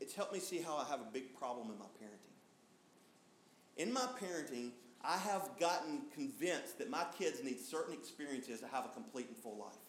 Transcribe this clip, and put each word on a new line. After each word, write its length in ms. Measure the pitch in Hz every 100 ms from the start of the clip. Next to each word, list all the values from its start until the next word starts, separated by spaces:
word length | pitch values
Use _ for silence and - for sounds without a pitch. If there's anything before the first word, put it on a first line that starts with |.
It's 140 | -
helped 180 | - 196
me 60 | 190
see 200 | - 170
how 180 | 165 151
I 80 | 131
have 100 | 135
a 100 | 110
big 220 | 127 127 -
problem 320 | 127 120 113
in 100 | 104
my 60 |
parenting. 340 | 98 - 107 101 - - - - - - - - - - - - - - - -
In 160 | 190
my 140 | 254 254 247
parenting, 500 | 190 165 143 120 120 - - -
I 140 | 143 185
have 320 | 202 196 - -
gotten 420 | 170 175 160 147 -
convinced 640 | 156 139 - 180 151 - -
that 100 | 120
my 160 | 156 175 -
kids 240 | 170 123
need 180 | 135 123
certain 320 | - 160 -
experiences 680 | - - - 143 131 120 113
to 60 | 117
have 200 | 131 110
a 20 |
complete 400 | 123 110 131 117
and 80 | 110
full 200 | 113 104
life. 140 | 98 -